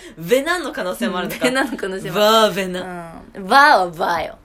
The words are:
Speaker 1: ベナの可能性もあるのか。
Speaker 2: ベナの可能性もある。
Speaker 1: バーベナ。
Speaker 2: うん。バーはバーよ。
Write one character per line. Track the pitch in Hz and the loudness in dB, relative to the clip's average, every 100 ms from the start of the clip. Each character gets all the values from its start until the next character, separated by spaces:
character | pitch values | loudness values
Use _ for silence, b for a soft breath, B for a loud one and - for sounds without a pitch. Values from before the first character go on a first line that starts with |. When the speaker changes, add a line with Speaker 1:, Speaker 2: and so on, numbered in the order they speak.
| 349 - | -10 -14
Speaker 1:
ベ | 165 254 | 0 2
ナ | 294 359 | 2 -4
の | 277 | -4
可 | - | -6
能 | 180 | -6
性 | 185 202 | -4 -4
も | 180 | -4
あ | |
る | 175 | -6
の | |
か。 | - | -2
Speaker 2:
ベ | 247 | -2
ナ | 262 | 0
の | 262 - | -2 -4
可 | 196 | -6
能 | 190 | -6
性 | 196 | -4
も | 175 | 2
あ | |
る。 | |
Speaker 1:
バ | 208 220 214 | 4 6 4
ー | |
ベ | 180 185 | 2 -4
ナ。 | 180 185 180 165 160 - | -6 -10 -12 -14 -18 -18
Speaker 2:
う | - | -14
ん。 | 185 | 2
バ | 269 | 6
ー | 294 240 | 6 6
は | 180 | 2
バ | 160 190 170 | -4 -4 -4
ー | - | -6
よ。 | - | -12